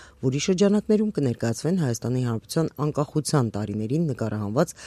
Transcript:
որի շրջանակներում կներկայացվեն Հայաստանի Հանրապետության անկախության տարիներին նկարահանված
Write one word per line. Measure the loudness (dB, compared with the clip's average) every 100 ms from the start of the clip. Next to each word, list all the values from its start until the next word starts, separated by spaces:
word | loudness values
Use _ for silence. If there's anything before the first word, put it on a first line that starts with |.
| -20 -6
որի | -2 0
շրջանակներում | 0 2 4 2 2 2 2
կներկայացվեն | 0 0 0 -2 0 0 0
Հայաստանի | 0 -2 -2 0
Հանրապետության | 0 -2 -4 -2 -2 -2
անկախության | -2 -2 -2 -2 2 2 2
տարիներին | 0 -4 -4 -2 0 -2
նկարահանված | -2 -4 -4 -2 0 0 -2